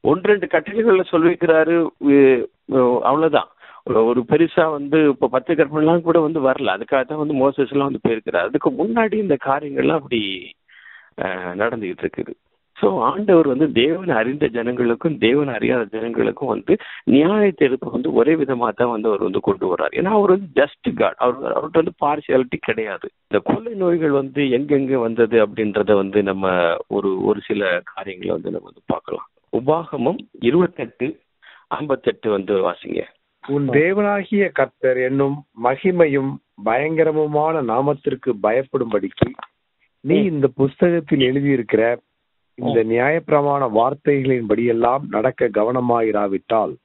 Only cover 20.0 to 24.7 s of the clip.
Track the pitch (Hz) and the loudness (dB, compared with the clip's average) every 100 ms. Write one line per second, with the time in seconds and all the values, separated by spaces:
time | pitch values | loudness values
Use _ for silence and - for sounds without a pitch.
20 | 185 214 202 190 190 131 139 - - - | 0 2 2 2 0 0 0 -2 -8 -2
21 | 101 - 123 123 120 - 156 165 165 - | -2 0 -2 -2 -4 -4 -2 -2 -2 -4
22 | 147 151 - 131 127 - - 127 107 92 | -4 -4 0 0 0 -6 -6 -4 -6 -8
23 | - _ _ 104 - 208 226 208 180 170 | -12 _ _ -2 0 -4 -4 -2 0 2
24 | 156 139 135 135 139 123 147 | 2 0 -2 -4 0 0 0